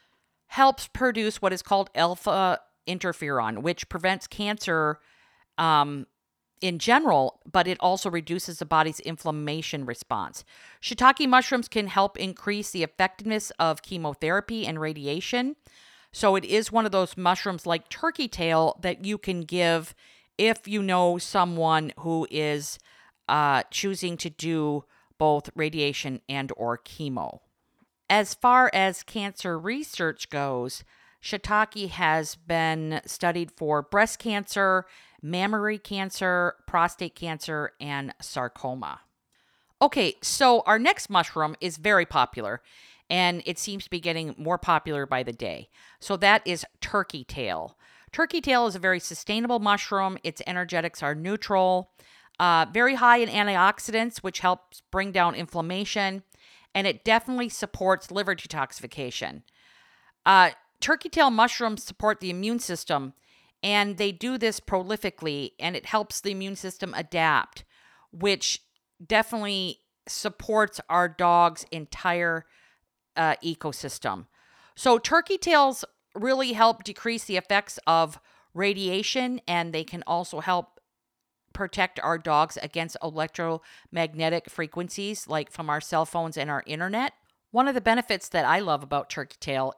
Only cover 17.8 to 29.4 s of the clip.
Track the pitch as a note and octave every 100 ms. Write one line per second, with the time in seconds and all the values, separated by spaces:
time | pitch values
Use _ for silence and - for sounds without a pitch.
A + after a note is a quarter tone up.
17.8 | - - E4 D#4+ B3 - E3 D#3+ D#3+ -
18.8 | F3+ - G3 G#3 - F3+ D#3 F3+ E3+ E3
19.8 | E3 - - _ _ - G#3+ A3 G3+ G#3
20.8 | G3 F3+ F3+ F3 - G3+ F3 E3+ D#3+ D#3+
21.8 | D#3 - E3+ E3 D#3+ D3+ D3+ D3 D3 -
22.8 | _ _ _ _ - D3+ D3 C3+ - -
23.8 | G3 F#3+ F3+ E3+ E3+ D3+ D#3+ D#3+ D3+ D3
24.8 | - _ _ - D#3 D3 - - D#3 D#3
25.8 | C#3+ C#3 C#3+ C3 - C#3 C3+ - A#2 A#2
26.8 | - - D3 B2 C2+ - _ _ _ _
27.8 | _ _ - G3+ G3+ - B3 B3 B3+ F#3+
28.8 | F#3+ F#3 - A3+ G3+ F#3